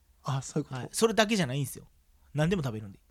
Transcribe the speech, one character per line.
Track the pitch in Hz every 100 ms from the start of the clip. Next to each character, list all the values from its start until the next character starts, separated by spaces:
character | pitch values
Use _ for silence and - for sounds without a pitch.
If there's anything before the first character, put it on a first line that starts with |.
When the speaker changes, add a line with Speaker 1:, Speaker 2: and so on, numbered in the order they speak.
| _ _
Speaker 1:
あ、 | - 135
そ | - 156
う |
い | 143
う |
こ |
と。 | 131
Speaker 2:
は |
い。 | 120
そ | - 226
れ |
だ | 220 208
け | 220
じ |
ゃ | 143
な |
い | 139
ん | 139
で |
す | -
よ。 | - _ _ _ -
何 | 147 160
で | 196
も |
食 | 131
べ | 110
る | 107
ん |
で。 | 98 _